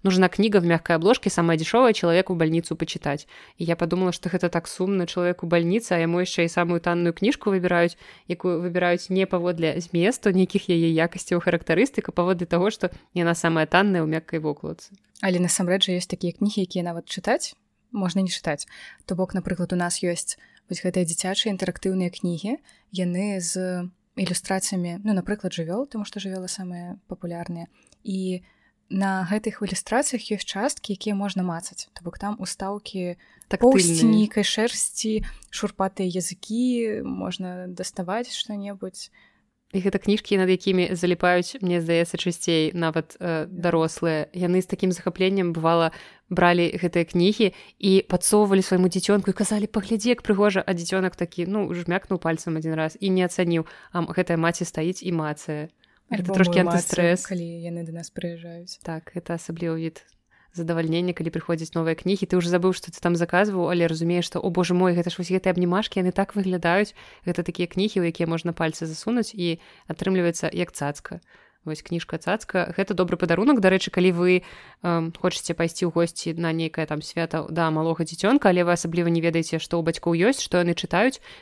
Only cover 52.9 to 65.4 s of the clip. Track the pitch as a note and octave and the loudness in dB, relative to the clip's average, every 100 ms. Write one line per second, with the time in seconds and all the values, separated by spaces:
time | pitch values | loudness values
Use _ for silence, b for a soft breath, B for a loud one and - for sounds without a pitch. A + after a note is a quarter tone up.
52.9 | - G3 F#3 F3+ - F3 E3+ D#3+ B B | -2 0 2 2 0 2 0 -2 B B
53.9 | F3+ D#3+ E3 F3 E3 E3 E3+ F3 - D#3+ | -6 -2 -2 0 2 0 -2 -6 -4 -4
54.9 | F#3+ F#3 E3 D3+ D3 - D3+ D#3 _ b | -4 -4 -4 -4 -6 -8 -8 -10 _ b
55.9 | b _ G#3+ F3+ F#3+ F3+ F3 F3 F3 F3 | b _ -4 -2 4 4 4 2 2 0
56.9 | - E3+ F3+ - F#3 E3+ E3+ E3+ E3+ E3 | 2 2 2 -2 -8 -8 -10 -8 -8 -8
57.9 | E3 E3 - F3 E3+ E3+ E3+ F3+ - - | -10 -12 -10 -10 -10 -16 -16 -16 -14 -10
58.9 | D#3+ - F3 - E3+ - E3+ E3+ D#3+ E3 | -10 -10 -12 -8 -8 -8 -6 -4 -4 -6
59.9 | D#3+ _ _ _ b b F3 E3 E3 E3 | -8 _ _ _ b b -8 -2 -2 0
60.9 | E3 F3+ E3+ E3 E3 - E3 D#3+ E3+ E3 | 0 0 -2 -4 -4 -2 -4 -2 -2 0
61.9 | D#3+ F3+ G3 F#3 F#3 E3+ F3 F#3 F#3 - | 0 0 0 2 0 2 2 2 0 -8
62.9 | - F3 E3+ E3+ F3 G#3 F#3+ D#3+ F3 E3 | -4 0 0 2 2 2 2 0 2 2
63.9 | D#3+ E3 F3 E3+ F3 - E3+ E3+ F3+ F3+ | 2 0 0 0 -4 -2 0 2 4 4
64.9 | F3 F3 - F3 F#3 | 4 0 -4 -2 0